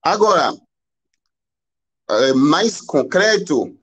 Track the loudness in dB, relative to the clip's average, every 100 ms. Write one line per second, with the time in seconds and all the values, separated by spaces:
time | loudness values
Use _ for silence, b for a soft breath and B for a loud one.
0 | -2 0 2 2 0 -6 _ _ _ _
1 | _ _ _ _ _ _ _ _ _ _
2 | _ 0 2 2 2 2 0 -4 -4 -4
3 | -2 0 0 0 -2 -4 -4 -12